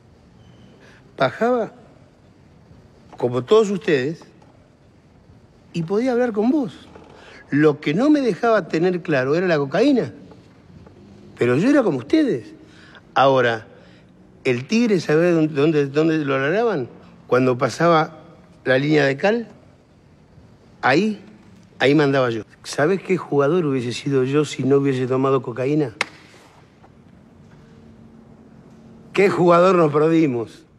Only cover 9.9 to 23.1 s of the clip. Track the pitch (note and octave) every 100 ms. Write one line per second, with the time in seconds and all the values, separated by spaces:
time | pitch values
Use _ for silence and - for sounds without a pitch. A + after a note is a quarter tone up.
9.9 | B3 C3 - - - - - - - -
10.9 | - - - - - A#2+ B2+ A#3+ D4 A3
11.9 | C3+ - D#4+ C#4 C3+ - - - - -
12.9 | - - - C3+ C3 A#2+ A2+ - - -
13.9 | - - - - - C3 B2 C#3 A3 A#3+
14.9 | F#3 D3 D3+ F3 E3 D#3 D3 D#3 D3+ C#3
15.9 | C#3+ D#3+ D#3 C#3 C3+ C#3 G3 A#3 E3 A#2
16.9 | - - - - B2 B2+ B2 B2+ - E3+
17.9 | D#3+ D#3 - - - - - C3+ C3 D3
18.9 | D3+ C#3 C3+ G#3 A#3 A3 - - _ _
19.9 | _ _ _ _ - - _ - - B2
20.9 | D3+ G#3+ G3+ - - - - - - B2+
21.9 | D3+ C#3+ C#3 B2 A2+ - - - - D3+
22.9 | F#3+ -